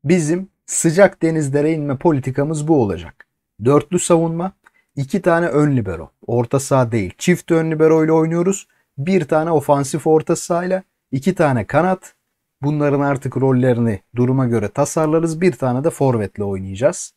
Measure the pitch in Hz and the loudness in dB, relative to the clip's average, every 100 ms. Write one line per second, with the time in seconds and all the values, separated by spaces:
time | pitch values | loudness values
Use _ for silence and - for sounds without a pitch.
0 | 139 180 151 175 190 _ - - 170 165 | 2 2 2 -2 -4 _ -10 -2 0 4
1 | 196 - 160 160 139 143 151 160 143 135 | 4 4 -2 0 -2 0 0 -2 -4 -2
2 | 175 143 131 131 143 156 151 156 107 85 | 0 0 -2 -4 -4 -4 0 2 2 -4
3 | 82 _ - _ _ _ 113 147 - 180 | -10 _ -20 _ _ _ 2 2 2 -4
4 | - 170 165 165 185 _ _ _ _ - | 2 0 2 -4 -8 _ _ _ _ -8
5 | 135 202 175 165 170 143 151 131 98 82 | -4 -2 2 2 2 2 2 0 -2 -8
6 | 78 _ - 120 120 139 - 135 120 113 | -12 _ -4 -2 0 -2 0 0 2 -2
7 | 90 - - 170 - 165 160 156 160 160 | -4 -4 0 0 2 0 0 2 4 4
8 | 156 160 160 170 175 196 - _ _ - | 4 2 2 0 -2 -2 -10 _ _ -10
9 | 151 190 147 156 165 156 139 143 139 160 | 0 0 2 0 2 0 2 0 0 -2
10 | 160 156 - 165 - 170 180 185 - _ | 2 2 2 -4 -2 -4 -2 -4 -6 _
11 | _ 135 185 180 151 123 101 143 180 185 | _ -4 -2 0 0 0 0 0 0 -2
12 | - _ _ _ _ _ 143 151 147 139 | -8 _ _ _ _ _ -4 0 0 0
13 | 143 135 131 123 131 127 127 120 117 98 | 0 -2 -4 -2 2 2 2 2 0 -2
14 | _ 117 123 131 123 117 101 - 143 165 | _ -2 0 0 0 0 -2 -2 -2 0
15 | 156 160 165 160 180 - 131 123 156 - | 0 0 0 0 -2 0 -4 -2 -4 0
16 | 135 117 101 - 101 98 95 98 139 175 | 0 0 -4 -6 -6 -6 -8 -2 -2 -2
17 | - | -14